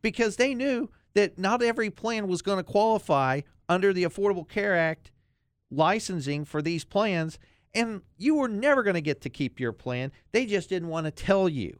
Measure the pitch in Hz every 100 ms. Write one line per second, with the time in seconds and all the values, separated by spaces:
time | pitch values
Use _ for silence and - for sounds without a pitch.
0 | 220 - 226 202 254 247 277 247 233 -
1 | _ 202 202 - 190 240 240 226 220 -
2 | 220 226 202 180 - 190 175 202 220 220
3 | - 143 131 135 - _ _ 180 196 180
4 | 175 - 202 180 160 - 208 175 165 160
5 | - _ _ _ _ _ _ 135 156 214
6 | 214 180 135 147 147 151 151 170 - 202
7 | 214 175 160 - - _ _ 220 233 208
8 | - _ 226 302 254 202 269 277 208 175
9 | 151 139 131 - 131 - 123 - - 123
10 | 131 - _ 220 254 202 - 185 170 160
11 | 156 - - 196 190 143 87